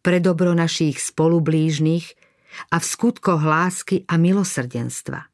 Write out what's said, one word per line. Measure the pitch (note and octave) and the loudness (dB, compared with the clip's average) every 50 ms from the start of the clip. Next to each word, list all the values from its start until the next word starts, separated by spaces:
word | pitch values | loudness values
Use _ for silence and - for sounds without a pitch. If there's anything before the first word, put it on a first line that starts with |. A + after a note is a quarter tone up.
pre | _ F3+ F3 F3+ | _ 2 0 2
dobro | E3+ F#3 F3 D#3+ F#3 F3 F3 | 2 2 0 2 0 0 2
našich | E3+ E3 D#3+ - - E3 D3+ C3+ - | 0 0 -2 -2 0 -2 -2 -2 -4
spolublížnych | - - _ - D#3+ E3 E3+ E3+ D#3 D#3 D#3 D#3+ D#3 D#3+ D#3 D3 D#3 D#3 E3 E3+ E3 - - _ _ _ _ _ _ _ - - - _ | -8 -8 _ 0 2 2 4 2 2 2 0 0 0 0 0 0 0 0 0 0 -4 -8 -20 _ _ _ _ _ _ _ -20 -20 -6 _
a | - E3+ | -2 -2
v | - | -2
skutkoch | - - - - A#3+ A#3+ - - G3 F3+ D#3 D3+ | -4 -4 0 0 0 0 0 0 0 2 2 2
lásky | D#3 D#3 D#3+ F3 F3+ F3+ - - - G3 F#3+ - - | 2 2 2 2 0 -2 -6 -4 -2 -4 -4 -2 0
a | E3+ | 2
milosrdenstva. | E3 E3 F3 F#3+ G3+ F#3+ F#3 - - B2 B2 - A#2+ A#2+ A#2+ - - - - C3 - - _ | 2 4 4 4 2 0 -2 -2 -6 -6 -6 -6 -6 -6 -6 -8 -10 -10 -10 -10 -10 -12 _